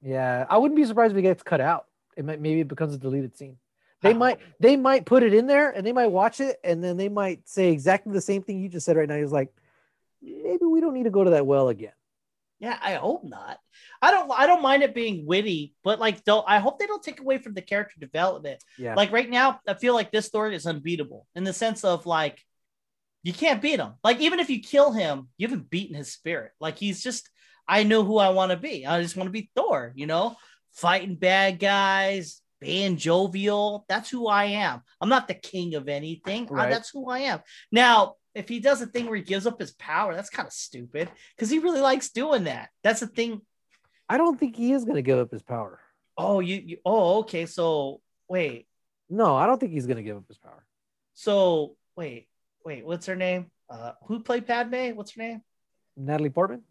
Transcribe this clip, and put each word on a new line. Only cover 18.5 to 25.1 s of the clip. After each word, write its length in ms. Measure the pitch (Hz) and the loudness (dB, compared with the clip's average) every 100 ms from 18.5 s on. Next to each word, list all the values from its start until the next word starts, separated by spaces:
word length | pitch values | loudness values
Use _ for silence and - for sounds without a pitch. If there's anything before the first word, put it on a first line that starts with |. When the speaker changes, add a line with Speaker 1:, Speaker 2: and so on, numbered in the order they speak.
| 131 _ _ | -14 _ _
Speaker 1:
Yeah. 160 | 123 | -4
Speaker 2:
Like, 160 | 113 202 | 0 2
right 180 | 220 247 | 2 0
now, 320 | 247 269 254 - | 2 2 0 -6
I 80 | |
feel 200 | 196 240 | -4 0
like 160 | 240 208 | 0 0
this 160 | 214 214 | -4 -2
Thor 200 | 214 214 | -4 -4
is 140 | 185 147 | -6 -6
unbeatable 600 | 156 143 170 139 107 _ | -8 -6 -6 -8 -12 _
in 80 | - | -8
the 100 | 190 | -6
sense 300 | 185 226 220 | -2 -4 -2
of, 220 | 196 170 175 | -2 -2 -2
like, 340 | 165 151 - _ _ _ _ _ _ _ _ | -2 -2 -6 _ _ _ _ _ _ _ _
you 80 | 170 | -10
can't 280 | 170 320 247 | -2 0 0
beat 180 | 285 285 | 0 -2
him. 140 | 120 - | -4 -2
Like, 160 | 220 240 | 0 2
even 180 | 311 339 | 2 0
if 100 | 311 | -2
you 100 | 247 | -4
kill 320 | - 285 285 | 0 4 4
him, 360 | 220 170 | 4 -2